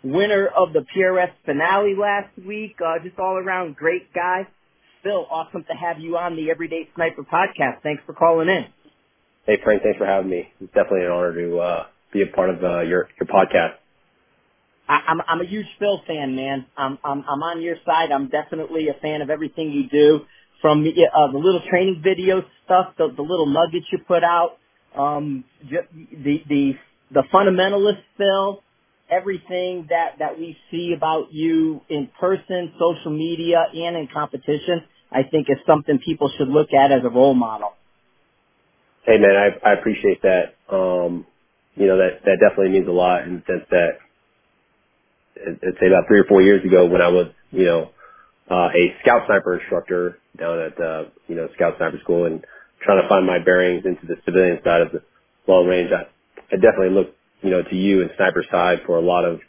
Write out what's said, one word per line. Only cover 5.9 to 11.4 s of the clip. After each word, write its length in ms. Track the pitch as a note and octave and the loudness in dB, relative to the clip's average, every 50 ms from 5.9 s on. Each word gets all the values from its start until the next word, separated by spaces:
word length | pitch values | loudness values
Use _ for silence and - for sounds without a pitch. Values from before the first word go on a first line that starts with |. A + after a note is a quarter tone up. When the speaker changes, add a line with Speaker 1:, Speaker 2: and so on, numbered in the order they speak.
| E3 D3+ | -8 -8
Speaker 1:
you 160 | D#3 E3 E3+ | -8 -8 -6
on 180 | E3 F3 F3 E3 | -6 -6 -6 -8
the 160 | D#3+ D#3 D#3 | -6 -4 -6
Everyday 380 | E3 D#3 E3 D#3 D#3 E3 D#3+ _ _ | -4 -6 -6 -8 -8 -10 -10 _ _
Sniper 300 | - E3+ E3 - - C#3+ | -6 -6 -6 -6 -8 -10
podcast. 580 | - - E3+ F#3+ G3 - - D3 B2+ - - | -4 -2 -2 -2 -2 -2 -4 -4 -4 -4 -6
Thanks 220 | _ D3+ D3+ C#3+ _ | _ -8 -8 -8 _
for 60 | - | -20
calling 380 | D3+ - E3 E3 E3 E3 D#3+ F3 | -4 0 2 2 2 2 0 0
in. 160 | F#3+ E3+ - - _ _ _ _ _ _ _ _ _ _ _ _ _ _ _ | -2 -2 -4 -10 _ _ _ _ _ _ _ _ _ _ _ _ _ _ _
Speaker 2:
Hey, 120 | - G#2+ - - | -2 -2 0 2
Frank, 200 | A2 G#2+ G2 - | 0 0 2 2
thanks 140 | G#2+ G2+ | -2 -2
for 80 | - G#2 | 0 -2
having 240 | G2 G2 G2 F#2+ F#2+ | 0 0 -2 -2 -4
me. 200 | F#2 F2 F2 - _ _ | -6 -8 -8 -12 _ _
It's 140 | F#2+ F2+ _ | -20 -4 _
definitely 320 | G#2 F#2+ - G2+ F#2 F2+ | -2 0 0 0 -2 0
an 60 | F2 | -2
honor 220 | F2 F2 F2+ F2 E2 | -2 -2 -2 -4 -4
to, 260 | E2+ | -4